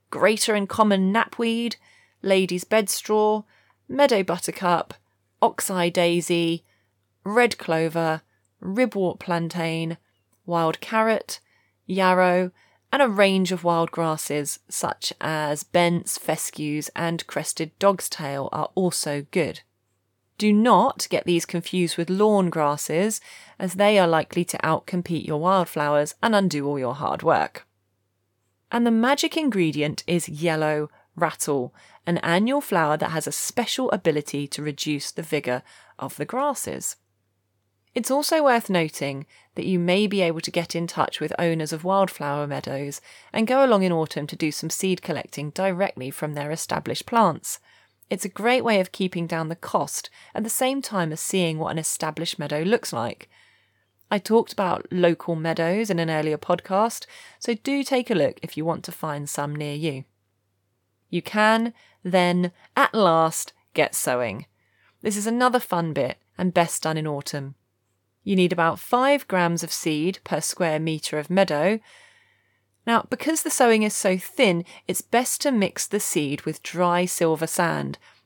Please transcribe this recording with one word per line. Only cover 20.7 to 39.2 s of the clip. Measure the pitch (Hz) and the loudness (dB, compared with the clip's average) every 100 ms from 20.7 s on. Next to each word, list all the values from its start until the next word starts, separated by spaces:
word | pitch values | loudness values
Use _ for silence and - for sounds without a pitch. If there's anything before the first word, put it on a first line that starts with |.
| 185 233 - - | 6 4 0 -2
get | 175 - | -2 2
these | 170 - | 0 0
confused | 170 - 185 170 - | -4 -2 0 0 -2
with | 170 | -2
lawn | 190 214 208 175 | 2 4 4 2
grasses, | 160 147 147 - 156 214 - - - - - | 2 0 0 -2 0 0 -2 -10 -20 -20 -8
as | 185 | -4
they | 185 208 208 | 2 4 6
are | 170 | 6
likely | 160 - 175 175 | 4 2 -2 -2
to | - | -2
outcompete | 160 160 - 180 175 165 - | 0 0 -2 -4 -2 -4 -2
your | 151 | -2
wildflowers | 175 190 170 156 147 147 147 - | 2 2 2 -2 2 2 0 -2
and | 226 | 2
undo | 208 185 147 143 | 4 2 0 -2
all | 143 | -2
your | 123 139 | -4 -2
hard | 147 - | -4 0
work. | - 104 71 - - _ _ _ _ _ _ _ _ _ _ | 2 2 2 -6 -20 _ _ _ _ _ _ _ _ _ _
And | 240 233 | 0 4
the | |
magic | 226 240 294 320 320 | 4 4 2 0 0
ingredient | 294 202 160 147 147 - - | 0 2 2 2 -2 -4 -2
is | 175 - | -2 -2
yellow | 151 165 156 151 151 151 _ _ 165 | -4 -2 0 0 0 -4 _ _ -2
rattle, | 165 - - 139 127 - - - - | -2 -2 -2 -2 -2 -10 -20 -10 -4
an | 175 | -2
annual | - 175 226 285 | 2 2 2 0
flower | - 185 151 156 | 0 0 2 0
that | 160 | -2
has | 160 151 | -4 -4
a | |
special | - - - 220 - 254 | -6 -4 -4 -2 -2 -2
ability | 190 165 147 147 143 143 | 0 0 0 -2 -6 -6
to | - | -6
reduce | 151 143 151 143 - | -8 -6 -4 -4 -6
the | - | -10
vigour | 160 151 127 123 - - - - | -6 -4 -2 -4 -6 -20 -20 -12
of | 131 - | -10 -8
the | 151 | -6
grasses. | 247 294 247 - 67 - - _ _ _ _ _ _ _ _ _ 254 | -4 -2 -4 -6 -8 -8 -12 _ _ _ _ _ _ _ _ _ -6
It's | 226 | 0
also | 269 294 320 | 0 2 4
worth | 285 233 - | 4 4 2
noting | 180 156 - 139 139 | 0 0 -4 -6 -8